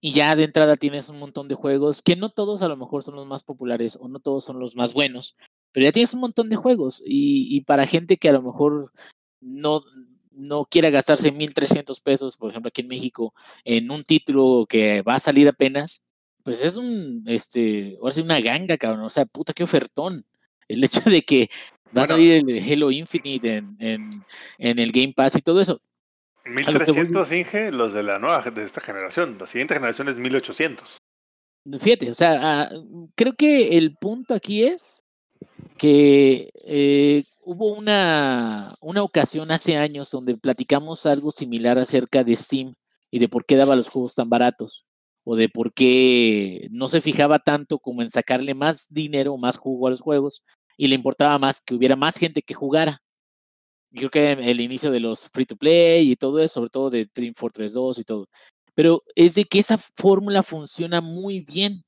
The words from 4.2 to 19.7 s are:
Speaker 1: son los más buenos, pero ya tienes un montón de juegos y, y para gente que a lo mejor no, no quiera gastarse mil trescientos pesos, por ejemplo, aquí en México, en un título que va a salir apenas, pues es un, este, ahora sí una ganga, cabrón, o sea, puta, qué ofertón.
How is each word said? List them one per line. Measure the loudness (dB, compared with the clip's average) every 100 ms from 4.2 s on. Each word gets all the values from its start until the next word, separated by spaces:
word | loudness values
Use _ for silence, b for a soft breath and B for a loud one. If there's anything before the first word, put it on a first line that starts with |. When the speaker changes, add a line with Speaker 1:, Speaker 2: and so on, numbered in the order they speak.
| -6 -6
Speaker 1:
son | -6 -12
los | -12 -6
más | -4
buenos, | -2 -4 -4 -16 _ b _ _
pero | 2 2
ya |
tienes | 4 0
un | -2
montón | -6 -4 -2
de | 0
juegos | 0 0 -2 -6 -4
y, | 0 2 0 0 -4
y |
para | 2 2 2
gente | 0 0 2
que | 4
a |
lo | 2
mejor | 0 0 0 0 -8 _ b _ _ _
no, | -18 -6 -2 -2 -4 -20 -20 _ _
no | -20 -8 -6 0
quiera | 2 4
gastarse | 2 2 2 2
mil | 0 -6
trescientos | -4 -2 -2 -4 -8
pesos, | -2 -2 -2 -10
por | -12
ejemplo, | -10 -12
aquí | -10
en | -10
México, | -10 -10 -8 -10 _ b b
en | -2 -2 -2
un | -10
título | 0 0 2 2 4 4 2
que | 2 2 2
va | 0 0
a |
salir | 2 6 6
apenas, | 6 0 0 -8 -14 _ _ _ _
pues | -10 -4
es | -4 -4
un, | -6 -6 -8 -12 -6
este, | -6 -4 -2 -2 -2 -8 -8
ahora | -6 -6
sí |
una | 0 0
ganga, | 0 -4 -4 -4
cabrón, | -4 -6 -6
o |
sea, | -4 -4
puta, | -4 -10
qué | -6
ofertón. | 0